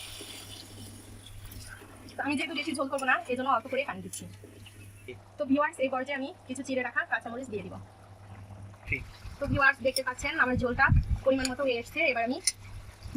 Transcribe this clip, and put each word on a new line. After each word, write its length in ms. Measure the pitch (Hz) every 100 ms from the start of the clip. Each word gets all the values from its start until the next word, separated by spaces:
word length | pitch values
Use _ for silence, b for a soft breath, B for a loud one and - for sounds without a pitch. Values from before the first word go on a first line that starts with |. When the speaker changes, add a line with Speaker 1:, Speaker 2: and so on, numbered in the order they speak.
| - - - - - - - - - - - - - - - - - - - - - -
Speaker 1:
তো 40 | 269
আমি 80 | 285
যেহেতু 180 | 320 285
বেশি 120 | 311 285
ঝোল 100 | 269
করবো 120 | 277 262
না, 40 | 320 -
এই 40 | 247
জন্য 120 | 262 233
অল্প 100 | 247
করে 100 | 262 285
পানি 100 | 190 185
দিচ্ছি। 180 | - - - - - - - - - - - - -
তো 40 | 277
ভিউয়ার্স, 280 | 277 302 311 262
এই 40 |
পর্যায়ে 240 | 262 262 277
আমি 100 | 269 359 -
কিছু 140 | 262 269
চিড়ে 140 | 254 247
রাখা 140 | 294 339
কাঁচামরিচ 360 | 226 240 240 262
দিয়ে 100 | 202 180
দিব। 80 | - - - - - - - - - - - -
Speaker 2:
ঠিক। 140 | 139 - - - -
Speaker 1:
তো 40 | 277
ভিউয়ার্স, 260 | 277 277 269 262
দেখতে 160 | 262 254
পাচ্ছেন 260 | 254 285 320
আমার 120 | 254 240
ঝোলটা 240 | 240 247 277 - - - 262
পরিমাণ 200 | 262 262
মতো 100 | 254 269
হয়ে 120 | 233
এসছে, 180 | 240 302 320
এবার 120 | 233 233
আমি 80 | 294 - - - - - - -